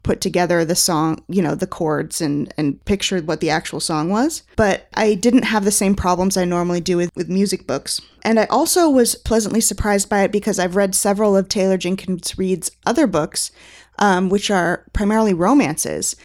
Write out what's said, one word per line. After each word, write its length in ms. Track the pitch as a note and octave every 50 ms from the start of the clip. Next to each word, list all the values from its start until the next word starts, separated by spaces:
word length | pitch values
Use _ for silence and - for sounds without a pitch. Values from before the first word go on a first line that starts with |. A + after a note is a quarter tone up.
| -
put 160 | - - -
together 440 | - F#3+ - F3+ F3 E3 F3 E3+ E3
the 120 | D#3+ F3+
song, 480 | - - - F3 D3+ D#3 D#3+ D#3+ - - -
you 140 | E3+ G3 F3+
know, 140 | F#3+ -
the 100 | - F#3
chords 540 | F#3+ - - F3 D#3 D3+ C#3+ D#3 D#3+ - -
and, 320 | E3+ C#3+ D3 C#3+ - - -
and 280 | - D3+ C#3+ C#3 - _
picture 360 | - G#3 G3 - - G3 F#3 D#3+
what 180 | D#3 D#3+ D#3+
the 100 | F3 D#3
actual 300 | D3+ E3 - - - D3+
song 300 | - - E3 D#3 D3+ E3+
was. 340 | G3+ G#3+ B3+ D#4+ - - - _ _
But 320 | - - - - - - _ -
I 200 | - A3 G#3+ G#3+
didn't 300 | F#3 A3+ A#3+ A#3 B3+ G#3+
have 200 | G#3+ A3+ G#3+ G3
the 60 | G3+ G3+
same 240 | - G#3 F#3+ G3+
problems 400 | G3 - F3+ F3+ F3 F#3 G3 F#3
I 80 | F#3+ F3+
normally 360 | F3 F3 F3 F3 F3 F3 F3
do 160 | E3 F#3 F3+ F3
with, 120 | F3 F3 -
with 120 | - F3 D#3+
music 380 | F3+ F#3+ G3+ G3+ F#3+ F3 -
books. 340 | - B2+ C#3 - - - - - - _ _ -
And 160 | - A3+ A3
I 60 | G#3
also 440 | - - B3 D#4 D#4 - F#4 E4+ D#4+
was 280 | C4+ C4 A#3 A3+ -
pleasantly 440 | - - - A#3 A3+ G#3+ - - A3+ A3
surprised 460 | - G3+ - - G#3 G#3 G3+ G3 -
by 140 | G#3+ G3+ G3
it 80 | F#3
because 300 | G#3 G#3 G3+ A3+ G3 F#3+
I've 160 | F3+ F#3 F3
read 180 | G3+ G3+ G3 F#3+
several 420 | - - G3+ G3+ G3 A3 G#3 G3
of 120 | F#3+ F#3+ -
Taylor 300 | - G#3+ F#3 F#3+ F#3+ F#3
Jenkins 600 | F3+ F3 F#3 F#3+ - - F#3 F3 - - - -
Reid's 320 | F#3+ F#3 F#3 E3 - - - _ -
other 220 | F3+ A#3+ E4 D#4 G#3+
books, 420 | E3 D3+ D3+ F3+ - - - - - - - - - - - _ _ -
um, 300 | G#3 G3+ F#3 F3+ F#3+ F#3
which 220 | F#3+ G#3 - -
are 340 | G3+ F#3 E3+ E3+ F3 - - _ -
primarily 420 | - G#3+ G3+ G#3+ A3 A3 G#3+ F#3
romances. 800 | D#3+ E3+ G3 C4+ D4 A#3 C#3 D#3 - - - D2+ D#2 - - - - -